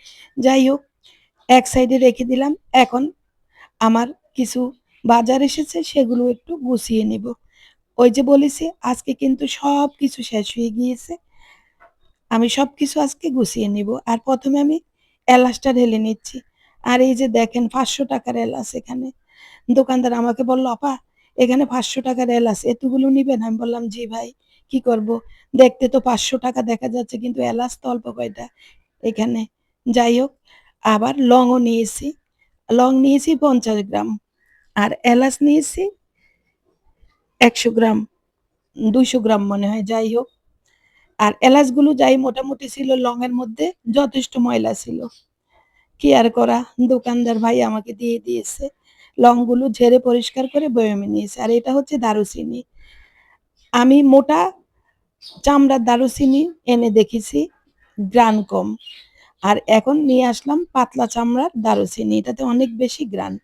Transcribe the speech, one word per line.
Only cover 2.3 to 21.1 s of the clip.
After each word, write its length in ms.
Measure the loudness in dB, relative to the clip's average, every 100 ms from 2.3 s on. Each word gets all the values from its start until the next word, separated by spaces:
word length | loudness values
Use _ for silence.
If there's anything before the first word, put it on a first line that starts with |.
| -2 -2 -4 _
এখন 400 | 2 2 0 -6 -8 _ _ _ _ -20 _
আমার 300 | 0 2 -2 -8 _
কিছু 380 | -6 -6 -4 -6 -8 _ _
বাজার 380 | 2 2 2 0
এসেছে, 400 | 0 -2 -6 -8
সেগুলো 460 | -2 0 0 0 -2
একটু 280 | -4 -8 -10
গুছিয়ে 480 | -4 -4 -2 -2
নিব। 280 | -2 -6 -10 -14 _ _ _ _ _ 2
ওই 120 | 2
যে 120 | 4
বলেছি, 480 | 4 4 2 -2 -8 -8
আজকে 300 | -6 -6 -6
কিন্তু 320 | -4 -2 -2 -4
সব 420 | -4 -2 0 -2 -2
কিছু 240 | -6 -6
শেষ 360 | -6 -6 -6 -6
হয়ে 120 | -6
গিয়েছে, 460 | -4 -4 -6 -10 -16 _ _ -20 _ _ _ _ _ _ _ _
আমি 200 | 0 0
সব 200 | 0 -4 -2
কিছু 220 | -4 -2
আজকে 300 | -4 -4 -6
গুছিয়ে 380 | -2 -2 -4 -4
নিব। 300 | -4 -6 -6 -4
আর 120 | -4
প্রথমে 420 | -2 -4 0 0
আমি 200 | 0 -2 -8 _ _ _ 2
এলাচটা 460 | 4 4 0 -2
ঢেলে 260 | 2 2 0
নিচ্ছি। 420 | -2 -6 -10 -18 -18 _ _ _
আর 180 | 2 4
এই 140 | 4
যে 140 | 4 0
দেখেন, 400 | 0 0 -2 -2
পাঁচশো 360 | -2 -4 -4
টাকার 320 | -4 -4 -4 -6
এলাচ 380 | -6 -6 -10
এখানে। 360 | -12 -10 -10 -10 -14 _ _ -20 -10 0
দোকানদার 420 | 0 2 0 -2
আমাকে 300 | -2 -2 -2
বলল, 240 | -2 -2 -2
"আপা, 320 | -4 -6 -8 _